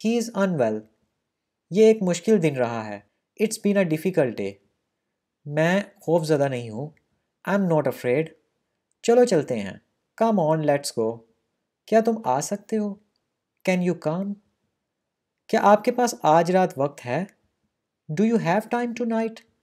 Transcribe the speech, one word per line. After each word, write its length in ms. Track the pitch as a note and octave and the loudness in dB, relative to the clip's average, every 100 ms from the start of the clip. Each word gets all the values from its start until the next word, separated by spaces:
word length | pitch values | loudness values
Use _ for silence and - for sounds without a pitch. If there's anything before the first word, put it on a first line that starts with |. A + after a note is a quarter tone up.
| G#3+ | -2
he 160 | A#3 | -2
is 120 | A3+ G3+ | -2 -2
unwell। 440 | G3 E3 A2+ G#2+ - _ _ _ _ _ _ _ _ | -2 0 -2 -2 -8 _ _ _ _ _ _ _ _
ये 180 | F3+ A3 | 4 4
एक 120 | A3 | 4
मुश्किल 360 | F#3 E3+ - G3 | 0 -2 2 2
दिन 180 | D#3+ C3+ | 2 0
रहा 260 | A#2 A#2 | -2 -4
है। 280 | G#2+ G2+ - _ _ - | -8 -12 -16 _ _ -4
It's 200 | G#3+ - G#3 | -4 -2 0
been 200 | G3 F3+ | 0 0
a 40 | |
difficult 440 | D#3 F#3 F3 C3 | 0 0 0 0
day। 180 | G#2 G2+ G2+ _ _ _ _ _ _ _ _ D3 | -2 -8 -10 _ _ _ _ _ _ _ _ -8
मैं 440 | D3 D#3+ G3 - _ | -2 0 0 -4 _
खौफजदा 440 | - E3+ D#3 D3 C#3 | -2 0 2 0 0
नहीं 220 | B2 A#2 | -4 -8
हूँ। 240 | A2 D3+ - _ _ _ _ - | -10 -12 -14 _ _ _ _ -4
I 100 | G3 | -2
am 100 | F#3 | 0
not 180 | D#3 C3+ | 0 0
afraid। 420 | - B2 C3 D#3+ - _ _ _ _ _ _ | -2 -2 -2 -2 -10 _ _ _ _ _ _
चलो 200 | - B3 | 2 4
चलते 300 | A#3+ E3 C3+ | 4 2 0
हैं। 260 | A#2 G2 C#2+ _ _ _ - | -6 -8 -12 _ _ _ -2
Come 180 | A3+ G#3 | 0 2
on, 220 | D3+ D#3+ | 2 0
let's 280 | D3 C#3+ - - | 2 0 -2 -4
go। 200 | A2 A#2 - _ _ _ _ _ - | -4 -6 -14 _ _ _ _ _ 0
क्या 140 | A3 | 2
तुम 220 | A3 A3 - | 2 -2 -2
आ 140 | C3 | -2
सकते 360 | - G3+ - A3 | -2 -8 -6 -6
हो? 280 | G#3 F#3+ _ _ _ _ _ _ - | -6 -10 _ _ _ _ _ _ -2
Can 140 | F3+ | 0
you 140 | F3+ E3+ D3+ | 0 -2 -4
come? 280 | E3+ G3+ G3+ _ _ _ _ _ _ _ _ _ _ - | -4 -6 -10 _ _ _ _ _ _ _ _ _ _ -4
क्या 120 | G#3+ | 2
आपके 300 | G3+ G#3 A#3+ | 6 4 4
पास 300 | B3 A#3+ - | 0 -2 0
आज 260 | D3+ D#3+ E3+ | 4 4 4
रात 280 | F#3 F#3 C3 | 2 0 -2
वक्त 260 | C#3+ - | -6 -6
है? 220 | B2 C3+ G3 _ _ _ _ _ _ _ - | -6 -6 -6 _ _ _ _ _ _ _ -8
Do 120 | D#3 | -2
you 180 | A3 A3+ | 0 2
have 260 | D#3 G3 A3 | 0 -2 -2
time 260 | A#3+ A#3+ A#3 | -4 -4 -6
tonight? 420 | A#3 A3+ A3+ A3+ - _ | -4 -2 -4 -8 -20 _